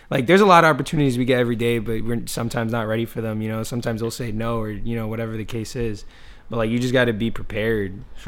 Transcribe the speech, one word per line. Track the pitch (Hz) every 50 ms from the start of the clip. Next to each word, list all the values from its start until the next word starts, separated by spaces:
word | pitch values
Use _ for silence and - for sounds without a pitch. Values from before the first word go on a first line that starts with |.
| - -
Like, | - 139 123
there's | 110 175 196
a | 214
lot | 196 180 170 165
of | 160 151
opportunities | 135 139 - - 151 143 135 120 123
we | 127
get | 120 127 123
every | 123 120 120
day, | 110 117 117 120 117
but | 101 117 113 110
we're | 110 113 117 117 -
sometimes | - - - 117 117 - 120 113 113
not | 113 117 110 107
ready | 110 113 117
for | 113 - 120
them, | 113 110 107 107
you | 110 110
know? | 110 110
Sometimes | 107 - 123 120 113 123 113 104
we'll | 117 113
say | - - 127 117
no | 104 107 113 117 117 113
or, | 107 107
you | 107 101 - 117 117
know, | 113 110
whatever | 110 113 110 113 113 110
the | 110 104
case | - - 113 110 - -
is. | 127 117 113 104 101 - - - - - - - - - -
But, | 113
like, | 117 113 110
you | 117 120
just | 123 127
gotta | 120 131 123 120
be | 110 98 117 113
prepared | 110 - - - 104 104 107 113 113 107 101 92 95 104 - - -
for | - -